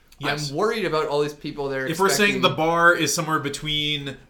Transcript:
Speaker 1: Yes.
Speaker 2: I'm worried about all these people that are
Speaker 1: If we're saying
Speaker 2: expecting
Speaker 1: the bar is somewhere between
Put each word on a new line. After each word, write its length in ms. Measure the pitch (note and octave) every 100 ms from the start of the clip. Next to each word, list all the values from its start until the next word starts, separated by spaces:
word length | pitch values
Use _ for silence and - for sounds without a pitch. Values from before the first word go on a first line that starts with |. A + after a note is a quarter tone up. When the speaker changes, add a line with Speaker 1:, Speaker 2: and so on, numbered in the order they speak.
| _ -
Speaker 1:
Yes. 300 | C#3 D3 D3
Speaker 2:
I'm 60 | D3
worried 280 | A3 A#3
about 220 | E3+ D#3 C#3+
all 120 | D3
these 140 | D3+
people 340 | D3 D3+ C#3+ C#3
that 80 | C3+
are 60 | C3
Speaker 1:
If 120 | D#3+
we're 100 | G3
saying 260 | C#3+ G#3 G3
Speaker 2:
expecting 60 |
Speaker 1:
the 80 | E3+
bar 440 | D3 D#3+ E3+ E3+
is 180 | E3+ -
somewhere 280 | - D#3 D#3
between 760 | C#3 C#3+ D3+ D3+ D3 D3 C#3 C3 -